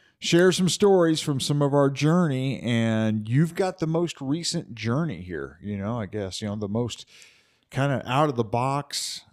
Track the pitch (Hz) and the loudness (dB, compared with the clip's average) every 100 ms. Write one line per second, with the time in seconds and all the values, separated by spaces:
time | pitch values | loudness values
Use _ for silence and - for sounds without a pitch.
0 | _ _ - 170 185 175 180 - 202 190 | _ _ 2 4 6 4 2 4 4 6
1 | 165 160 - 135 - 147 143 143 139 139 | 4 2 0 -2 0 0 2 4 2 2
2 | 147 175 170 131 131 107 117 117 113 110 | 2 4 2 0 -2 -4 0 0 2 2
3 | 110 107 107 131 165 170 185 185 160 165 | 0 0 0 2 2 0 -2 -2 -2 0
4 | 175 - 135 156 165 170 - 113 110 127 | -2 -4 -4 -4 -4 -6 -8 -6 -2 0
5 | 170 85 90 80 69 - 101 101 98 120 | -2 -6 -8 -8 -8 -10 -8 -6 -4 -4
6 | 98 107 95 - 107 107 104 110 120 - | -6 -6 -6 -6 -6 -6 -4 -2 -4 -6
7 | - - - _ _ _ _ - 143 131 | -14 -20 -20 _ _ _ _ -4 -2 -2
8 | - 131 156 120 110 117 131 139 - - | -2 0 0 0 -2 -2 0 -2 -4 -8
9 | - - - | -8 -10 -14